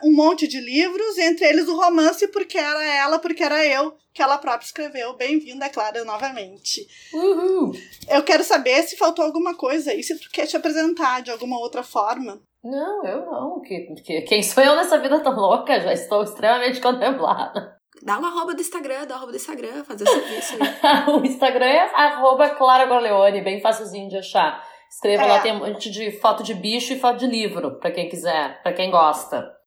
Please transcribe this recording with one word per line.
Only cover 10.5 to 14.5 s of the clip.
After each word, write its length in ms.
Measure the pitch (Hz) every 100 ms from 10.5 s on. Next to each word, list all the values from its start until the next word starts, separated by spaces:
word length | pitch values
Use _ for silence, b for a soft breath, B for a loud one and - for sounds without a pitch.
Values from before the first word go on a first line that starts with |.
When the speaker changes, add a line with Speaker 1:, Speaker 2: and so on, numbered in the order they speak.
| 311
Speaker 1:
apresentar 680 | 311 311 320 330 277 254
de 100 | 247
alguma 260 | 226 247 247
outra 240 | 233 233
forma. 580 | 247 240 233 247 240 202 _ _
Speaker 2:
Não, 420 | 233 277 339 415
eu 220 | 262 233 349
não. 340 | 294 - 359
Que, 180 | - 175 - 151
que, 200 | - 160
quem 200 | - 208
sou 200 | 185